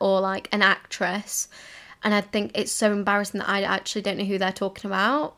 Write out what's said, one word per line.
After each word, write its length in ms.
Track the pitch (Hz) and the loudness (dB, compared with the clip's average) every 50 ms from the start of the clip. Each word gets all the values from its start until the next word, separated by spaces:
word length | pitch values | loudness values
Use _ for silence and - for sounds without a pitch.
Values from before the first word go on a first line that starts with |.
or, 200 | 196 196 190 190 | 2 2 4 4
like, 280 | 190 190 190 - - - | 2 0 -2 -4 -4 -2
an 120 | - 208 202 | 2 4 6
actress, 840 | 196 185 - - - - - 196 175 180 208 202 - - - - - - - - - - - - - - - - | 6 4 4 -2 -10 -6 -4 -2 -2 -2 -4 -6 -6 -6 -6 -6 -8 -10 -20 -20 -20 -20 -20 -20 -20 -14 -4 0
and 100 | 220 208 | 2 2
I'd 200 | 202 196 202 - | 2 0 0 -2
think, 180 | 214 208 - - | -2 -2 -2 -2
"It's 180 | - 208 220 - | -4 -4 -2 -2
so 180 | - 226 214 | 2 2 2
embarrassing 480 | 208 202 196 202 202 202 208 202 - 202 | 2 2 2 2 2 2 0 0 -4 -4
that 100 | - - | -2 0
I 140 | 196 196 196 | 0 0 0
actually 400 | 185 190 196 - - - 220 196 | 0 -2 -2 -2 -4 -6 -4 -2
don't 160 | 202 190 - | -2 -2 -2
know 60 | 202 | -2
who 140 | 190 202 185 | -2 0 0
they're 140 | 190 185 190 | 0 0 0
talking 380 | - 196 190 196 - - 196 | -2 -4 -4 -4 -6 -8 -4
about," 460 | 196 190 196 226 269 302 302 - - | 0 2 2 2 2 0 -2 -4 -8